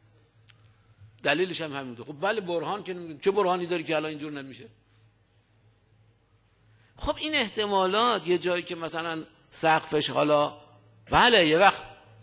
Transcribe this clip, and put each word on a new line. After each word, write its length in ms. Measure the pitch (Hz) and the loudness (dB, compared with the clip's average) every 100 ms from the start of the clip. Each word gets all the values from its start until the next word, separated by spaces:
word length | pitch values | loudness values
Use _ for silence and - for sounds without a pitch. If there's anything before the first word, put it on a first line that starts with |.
| _ _ _ _ _ _ _ _ _ _ - _ | _ _ _ _ _ _ _ _ _ _ -20 _
دلیلش 380 | 143 147 185 165 | -2 0 -2 -4
هم 140 | 160 139 | -8 -8
همین 200 | 131 117 | -10 -14
بود. 120 | 123 | -14
خب 80 | 143 | -6
بله، 200 | 196 220 | -4 -4
برهان 420 | 180 170 151 202 | -4 -6 -6 -8
که 100 | 185 | -8
نمی‌دونیم. 260 | 180 170 147 | -12 -14 -4
چه 120 | 196 | 0
برهانی 340 | 196 185 180 175 | 2 0 0 -2
داری 180 | 175 | -4
که 120 | 151 156 | -2 -2
الان 140 | 156 | -2
اینجور 220 | 151 147 | -8 -10
نمیشه؟ 380 | 147 135 120 110 _ _ _ _ _ _ _ _ _ _ _ _ _ _ _ _ _ _ _ _ _ _ - | -12 -14 -18 -20 _ _ _ _ _ _ _ _ _ _ _ _ _ _ _ _ _ _ _ _ _ _ -8
خب، 180 | - 294 | -6 -4
این 180 | 302 302 | -2 -2
احتمالات، 920 | 214 214 208 196 185 208 240 202 160 | -2 -2 0 2 2 2 2 0 0
یه 100 | 175 | 0
جایی 260 | 175 175 | 0 -4
که 120 | 170 165 | -4 -8
مثلاً 500 | 160 165 165 160 - _ _ | -8 -6 -6 -8 -10 _ _
سقفش 580 | - 160 156 - 151 - | -2 2 2 2 0 0
حالا، 520 | 131 151 147 147 - - - _ _ - | 0 4 4 2 -4 -20 -20 _ _ 0
بله، 420 | 156 233 208 160 | 4 6 6 6
یه 100 | 160 | 6
وقت 260 | 214 - - - - - | 6 4 -4 -20 -20 -18